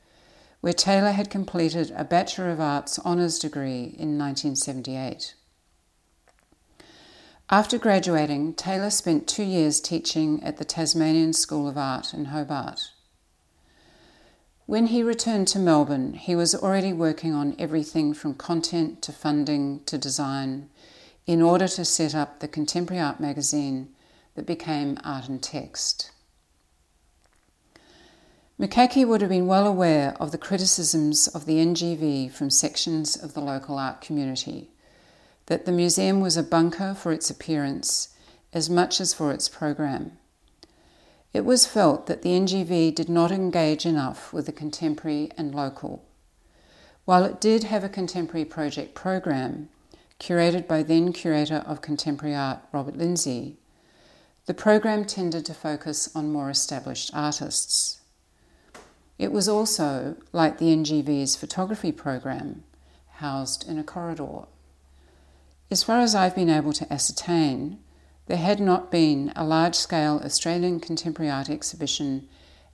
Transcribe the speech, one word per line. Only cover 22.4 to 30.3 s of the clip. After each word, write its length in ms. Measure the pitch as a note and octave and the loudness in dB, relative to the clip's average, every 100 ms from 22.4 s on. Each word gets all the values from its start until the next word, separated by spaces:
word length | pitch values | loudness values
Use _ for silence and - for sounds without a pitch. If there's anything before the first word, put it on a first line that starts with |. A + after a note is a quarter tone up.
the 80 | D3+ | -8
contemporary 520 | D#3 D3 F3 F3 F3+ | -4 -2 -2 -2 -2
art 200 | D3 - | -2 -2
magazine 720 | D3 C#3 C#3 D3 C#3 C3 C3 _ _ _ _ | -4 -2 -2 0 -2 -4 -8 _ _ _ _
that 120 | - D3+ | -10 -6
became 500 | E3 D#3+ D3 C#3+ C3+ | -6 -4 -4 -2 -4
Art 260 | - C3+ B2+ | -6 -8 -6
and 140 | C3+ | -8
Text. 680 | - D3 - - - - - _ _ _ _ _ _ _ _ _ _ _ _ _ _ _ _ - _ - - _ _ _ _ - | -8 -8 -10 -6 -4 -4 -10 _ _ _ _ _ _ _ _ _ _ _ _ _ _ _ _ -20 _ -20 -20 _ _ _ _ -6
McCaughey 440 | G3 A#3 B3 C4+ | 0 4 4 6
would 160 | A#3+ A3 | 4 4
have 100 | G3 | 4
been 180 | F#3 F3+ | 2 4
well 180 | F#3+ G#3 | 4 4
aware 500 | F#3 E3+ D3+ C#3 - | 4 4 4 2 -2
of 100 | D3+ | -6